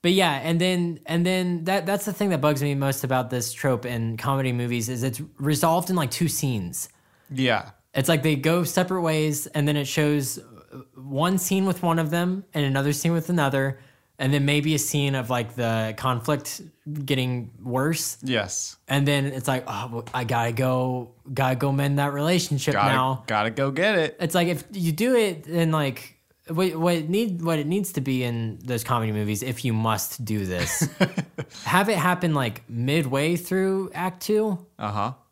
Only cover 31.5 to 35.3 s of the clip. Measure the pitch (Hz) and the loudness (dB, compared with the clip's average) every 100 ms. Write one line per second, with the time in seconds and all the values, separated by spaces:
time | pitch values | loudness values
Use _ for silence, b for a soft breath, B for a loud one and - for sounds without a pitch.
31.5 | - - 180 202 196 180 180 175 147 123 | -12 0 2 4 2 2 2 2 2 0
32.5 | 110 - 117 127 156 135 135 156 170 170 | -4 -8 -4 0 2 2 0 0 0 -2
33.5 | 185 190 190 185 - 180 180 - 214 214 | 0 0 0 -4 -4 -6 -6 0 2 2
34.5 | 180 - - 107 104 107 131 _ | -2 -8 -8 -4 -2 -2 -4 _